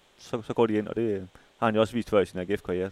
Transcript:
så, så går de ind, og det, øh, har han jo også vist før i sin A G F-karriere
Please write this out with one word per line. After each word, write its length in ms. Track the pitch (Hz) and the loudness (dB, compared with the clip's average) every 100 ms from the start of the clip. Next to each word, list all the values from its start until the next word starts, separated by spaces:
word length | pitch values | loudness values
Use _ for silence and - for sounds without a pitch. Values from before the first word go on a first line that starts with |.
| _ _ | _ _
så, 240 | - 123 | -10 -10
så 100 | - | -4
går 120 | 120 113 | 2 2
de 80 | |
ind, 140 | 107 104 | 2 -2
og 80 | - | -2
det, 60 | |
øh, 180 | 117 98 92 - _ _ | -2 -2 -8 -18 _ _
har 80 | 117 | 0
han 80 | |
jo 60 | 107 | 2
også 120 | 107 | 2
vist 160 | 120 - | 0 2
før 100 | 104 | 2
i 60 | 90 | 2
sin 140 | 92 | -2
A 20 | |
G 160 | 90 101 | -4 -4
F-karriere 320 | - 90 95 | -2 -4 -4